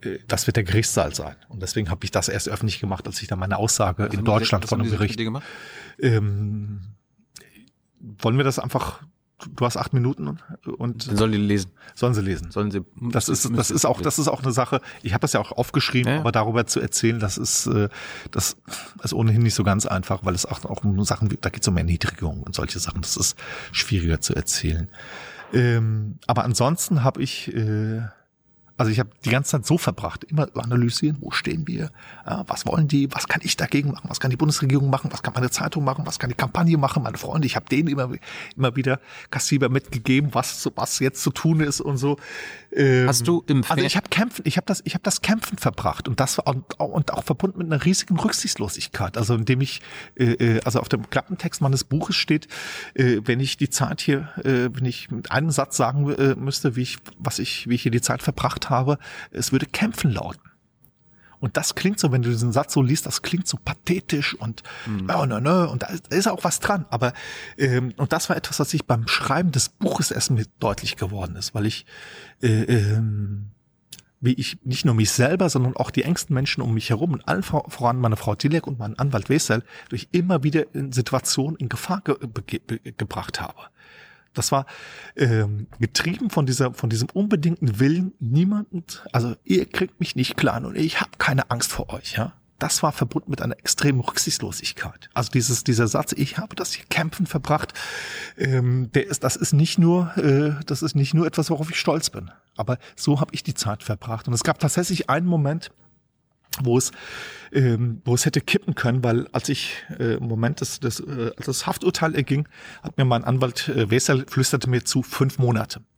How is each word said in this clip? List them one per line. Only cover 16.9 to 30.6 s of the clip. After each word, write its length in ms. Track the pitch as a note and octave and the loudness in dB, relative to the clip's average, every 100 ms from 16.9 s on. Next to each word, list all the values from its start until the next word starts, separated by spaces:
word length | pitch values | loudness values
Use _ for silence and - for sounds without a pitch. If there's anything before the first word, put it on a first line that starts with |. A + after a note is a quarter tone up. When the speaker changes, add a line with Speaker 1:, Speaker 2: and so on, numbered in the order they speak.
| - A2+ A#2 | 2 2 2
Speaker 1:
das 180 | G#2+ - | -2 -2
ist, 280 | A#2+ - - | -2 0 2
äh, 220 | - G#2 - - - - | 2 2 -2 -14 -14 -8
das 260 | - - - - - - - | -4 -4 -6 -12 -14 -14 -10
ist 100 | - | -6
ohnehin 280 | - A2+ A2 | 2 4 6
nicht 140 | A#2 - | 4 4
so 80 | |
ganz 220 | G2+ G2 - | 2 2 2
einfach, 380 | F#2 F2+ F#2+ | -2 -2 -2
weil 120 | F#2+ F2 | -2 -2
es 100 | - | -2
auch, 180 | - - | -6 -6
auch 180 | F#2 | -2
um 200 | G#2 F#2+ | 0 2
Sachen, 320 | G2+ - G#2+ - | 0 0 0 0
da 80 | - | -4
geht's 180 | - - | -2 0
um 100 | F2 | 2
Erniedrigung 680 | E2 E2+ - - E2 D2+ | 2 0 0 -4 -4 -4
und 100 | - | -6
solche 260 | - D2+ - | -6 -4 -4
Sachen, 220 | - - | -6 -6
das 160 | E2 - | -4 -2
ist 180 | F#2 - - - - | -2 -4 -12 -12 -8
schwieriger 500 | - - G2 E2+ D#2+ | -4 0 2 2 2
zu 140 | - - | 0 -2
erzählen. 540 | - - F2 E2 E2+ - - - - - - | 0 -2 0 0 -2 -8 -18 -16 -16 -18 -2
Ähm, 680 | - B2 A#2 A2+ A2 G#2+ - - | 2 4 4 2 0 -4 -8 -2
aber 160 | - | 0
ansonsten 600 | A#2+ A2+ B2+ E3+ - E3 | 2 2 2 2 2 4
hab 140 | B2+ - | 4 2
ich, 360 | C3+ - - - | -4 -4 -6 -2
äh, 460 | A2 G#2+ A2 A2 A2+ - _ _ _ _ _ _ | 0 0 0 -2 -6 -12 _ _ _ _ _ _
also 140 | A#2 | 2
ich 80 | A2 | 2
hab 220 | A2+ _ | 0 _
die 80 | - | 0
ganze 220 | B2 C#3+ | 0 2
Zeit 140 | D3+ A2 | -2 2
so 120 | E3+ | 2
verbracht, 480 | - F#2+ F#2+ - - | 2 -4 -6 -8 -4
immer 240 | D3+ D3 | 0 0
analysieren, 600 | - | -2